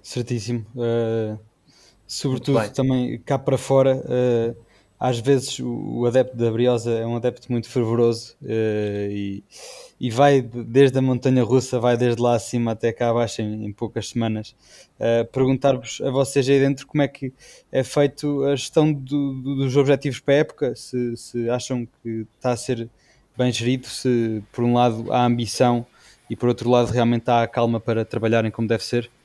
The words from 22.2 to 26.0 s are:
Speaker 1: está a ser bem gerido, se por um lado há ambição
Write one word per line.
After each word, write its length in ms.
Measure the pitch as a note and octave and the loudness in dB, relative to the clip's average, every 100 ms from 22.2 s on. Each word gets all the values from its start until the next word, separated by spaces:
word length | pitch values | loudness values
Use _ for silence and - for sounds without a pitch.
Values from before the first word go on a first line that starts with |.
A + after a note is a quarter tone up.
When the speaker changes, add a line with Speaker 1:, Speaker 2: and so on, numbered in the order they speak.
| A2 _ | -10 _
Speaker 1:
está 140 | B2+ | -4
a 40 | A#2+ | -2
ser 320 | - A#2+ A#2 _ _ _ _ - | -4 -6 -6 _ _ _ _ -2
bem 160 | B2 | 0
gerido, 340 | A#2+ A#2 C3 - | 0 0 -2 -4
se 560 | - B2+ A#2+ A2+ A2 G#2 | -4 0 2 0 -4 -8
por 140 | - | -2
um 100 | A#2+ | 2
lado 380 | A#2+ B2 A2 A2+ | 4 2 0 -2
há 120 | B2 | 0
ambição 640 | A#2+ A#2+ A2+ - B2 A#2+ A#2+ _ | 2 0 -2 2 2 2 -4 _